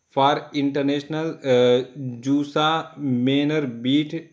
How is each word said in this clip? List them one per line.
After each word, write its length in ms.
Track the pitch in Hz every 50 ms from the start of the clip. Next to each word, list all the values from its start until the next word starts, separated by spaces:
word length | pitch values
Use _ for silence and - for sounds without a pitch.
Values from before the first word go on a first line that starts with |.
| _ _ _ -
for 200 | 135 143 147 147 - - -
international, 680 | 147 139 143 139 147 139 139 143 147 139 - 156 156 160
अ, 560 | 165 156 - - 135 127 123 123 123 123 123 127 127 - 151
जूसा 1000 | 135 127 120 120 117 135 139 143 143 143 - 156 151 156 160 160 156 - - -
मेनर 640 | 147 139 127 120 123 127 139 143 147 147 151 156
बीट 680 | 147 127 117 117 117 127 135 147 151 151 160 160 160 -